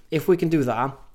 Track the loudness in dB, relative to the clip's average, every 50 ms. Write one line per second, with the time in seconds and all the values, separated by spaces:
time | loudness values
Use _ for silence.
0 | -10 -6 -6 -2 0 2 2 2 2 2 2 2 0 0 0 -2 -2 -4 -6 -10
1 | -18 -20